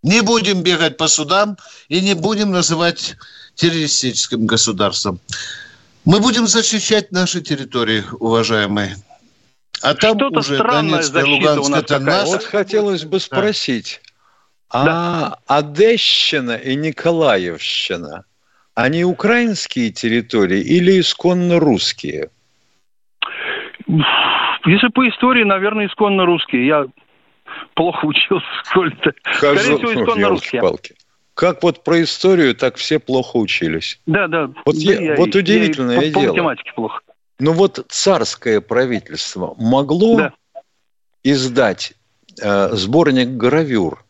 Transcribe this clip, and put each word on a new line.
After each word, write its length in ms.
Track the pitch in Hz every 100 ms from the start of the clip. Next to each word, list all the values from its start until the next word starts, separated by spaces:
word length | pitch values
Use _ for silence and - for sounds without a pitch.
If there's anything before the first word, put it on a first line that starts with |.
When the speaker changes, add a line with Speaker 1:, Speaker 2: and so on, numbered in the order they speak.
Speaker 1:
Не 200 | 143 220
будем 420 | 220 233 196 190
бегать 340 | 170 170 160 131
по 100 | 160
судам 500 | - 147 190 208 196 - - _
и 100 | 165
не 120 | 196 180
будем 360 | 185 214 208
называть 680 | 180 165 165 170 170 - - - - - -
террористическим 880 | 165 165 151 - 127 - - 113 110
государством. 760 | 113 110 98 101 - 104 90 - - - - - - _ _ -
Мы 140 | 196
будем 260 | 240 240 220
защищать 640 | 226 220 220 - 214 202
наши 300 | 180 180 180
территории, 640 | 151 139 123 123 113 110 92 -
уважаемые. 760 | 113 113 113 110 101 104 98 95 - - _ _ _ _ _ -
А 120 | 127
там 240 | 151 214 214
Speaker 2:
Что-то 220 | 277 -
Speaker 1:
уже 160 | 143 139
Speaker 2:
странная 360 | - 147 156 156
Speaker 1:
Донецк 60 | 147
и 40 |
Speaker 2:
защита 160 | 127 139
у 40 |
Speaker 1:
Луганск — 360 | 139 151 147 139
Speaker 2:
нас 80 | 143
Speaker 1:
это 160 | - 143
Speaker 2:
какая-то. 60 | 139 180
Speaker 1:
наше. 60 | 196
Speaker 3:
Вот 120 | 185
хотелось 600 | - 202 190 214 208 185 156
бы 60 |
Speaker 1:
Да. 80 | 185
Speaker 3:
спросить, 840 | - 139 208 208 - 120 - - - _ _ _ _ _ _
а 160 | 120 147
Speaker 2:
Да. 520 | 165 175 170 123 - -
Speaker 3:
Одещина 1080 | 143 147 147 220 233 - - - 151 123 113
и 200 | 131 135
Николаевщина, 1500 | 156 147 170 165 147 101 90 82 - - - 90 76 82 - _ _ _ _ -
они 280 | 127 160
украинские 880 | 180 180 208 240 240 196 - 127 113
территории 680 | - 117 117 117 117 95 95
или 380 | - 175 180 190
исконно 580 | 165 - 175 180 175 170
русские? 720 | 151 104 - - 151 73 76 _ _ _ _ _ _ _ _ _ - - - - - - - 160 - - - - - - 170
Speaker 2:
Если 220 | 196 247
по 180 | 254 254
истории, 360 | - 247 247
наверное, 440 | 208 190 202 214 202
исконно 380 | - 208 196 175
русские. 420 | 170 - 123 131
Я 180 | 151 139 _ _ _ _ _ - - -
плохо 320 | - 175 - 151
учился 400 | 147 - 185 - -
в 40 | -
школе-то. 440 | 180 170 123 156 - - -
Скорее 220 | 143 147
Speaker 3:
Хожу, 200 | 220 147
Speaker 2:
всего, 160 | 233 214
исконно 260 | 107 104 101
русские. 300 | 170 - 120
Speaker 3:
ёлки-палки. 340 | 98 - - _ _ _ _
Как 300 | - 175 175
вот 200 | 175 -
про 200 | - 165
историю, 500 | 165 - 185 185 139
так 220 | 113 131 -
все 240 | - 156
плохо 380 | - 131 123 120
учились. 600 | 101 - 82 80 - - -
Speaker 2:
Да, 220 | 170 180
да. 200 | 165 139 - -
Speaker 3:
Вот 100 | 156
Speaker 2:
Да, 60 | 165
Speaker 3:
я, 80 | 196
Speaker 2:
я 140 | 165 147
Speaker 3:
вот 120 | 170
Speaker 2:
и, 20 |
я 80 | 190
и 20 |
Speaker 3:
удивительное 540 | 180 214 208 147 123 123
Speaker 2:
по, 60 | 151
по 60 | 147
Speaker 3:
дело. 120 | 135
Speaker 2:
математике 380 | 131 165 120 - -
плохо. 240 | 110 - _ _ _ _
Speaker 3:
Ну 140 | 139
вот 320 | 165 196 - -
царское 720 | - 196 175 113 - 123 107
правительство 960 | - 120 127 110 - 78 - 92 87 -
могло 600 | 113 131 139 165 220 226
Speaker 2:
Да. 160 | 143 _ _ - _ _ _ _ _ _
Speaker 3:
издать, 720 | 131 139 131 120 117 92 - _ _ _ _ -
э, 280 | 104 101 95
сборник 560 | 110 95 147 151 131 123
гравюр 720 | 127 120 151 151 117 82 - _